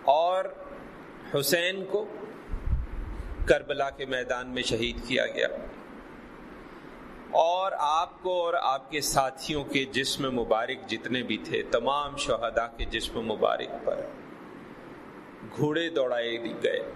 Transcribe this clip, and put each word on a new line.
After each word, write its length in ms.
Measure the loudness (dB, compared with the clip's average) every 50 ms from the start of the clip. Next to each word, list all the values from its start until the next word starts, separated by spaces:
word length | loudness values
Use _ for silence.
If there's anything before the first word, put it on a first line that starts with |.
| 8
اور 420 | 8 8 8 8 6 4 2 0 -2 -6 -8 -12 -12 -12 -12 -12 -14 -14 -14 -16 -16 -16 -14 -10 -2 0 2
حسین 460 | 4 4 4 4 4 2 2 0 -4 0
کو 140 | 0 0 0 0 -8 -10 -10 -10 -12 -14 -8 -6 -6 -4 0 2 2 2 0 -2 -4 -6 -6 -6 -8 -8 -8 -8 -4 -4 6
کربلا 440 | 6 6 4 6 -2 0 0 0 -2
کے 160 | -2 -6 -4
میدان 440 | -2 -2 -2 0 -2 -2 -2 -2 -4
میں 140 | -2 -2 0
شہید 440 | 0 2 2 0 0 -2 -4 -2 0
کیا 180 | 2 2 2
گیا، 220 | 2 2 0 0 0 0 -2 -8 -10 -12 -14 -14 -16 -16 -16 -16 -16 -16 -16 -16 -16 -16 -16 -16 -16 -14 -16 -16 -16 -16 -16 -16 -16 -16 -16 -16 -16 -16 -16 -12 2
اور 400 | 4 6 6 6 4 2 0 0 0 0
آپ 460 | 2 4 4 4 2 0 -4 -6 -2
کو 220 | 0 0 2 2
اور 80 | 2 2 2
آپ 300 | 2 2 0 0 -2 -2
کے 100 | -4 -2
ساتھیوں 600 | 0 2 4 4 4 2 0 -4 -6 -2 -2 -2 -2
کے 220 | 2 2 2 2
جسم 500 | 2 2 0 2 2 0 0 0 0 2
مبارک 540 | 0 4 4 4 4 4 0 -4 -6 -4 -4
جتنے 340 | -4 -4 -2 -2 0 0 0
بھی 140 | 0 -2 -2
تھے، 260 | -2 -2 0 0 0 2
تمام 460 | 2 2 4 4 2 2 0 -2 -4 -4
شہداء 500 | 0 0 2 2 2 2 2 2 0 0 -2 -4
کے 80 | -4
جسم 360 | -2 0 -2 -2 -2 -4 -2
مبارک 640 | -2 0 0 4 4 4 4 4 0 -4 -6 -2 -2
پر 160 | 0 0 0 -4 -6 -8 -12 -14 -14 -14 -16 -16 -16 -14 -14 -14 -14 -14 -14 -14 -14 -14 -14 -16 -16 -16 -16 -16 -16 -16 -14 -14 -12 -2
گھوڑے 340 | 0 2 2 4 2 0 2
دوڑائے 480 | 2 2 2 4 2 2 0 0 -2 -2 -2 -4 -4 0 2
گئے۔ 280 | 2 2 2 0 -2 -8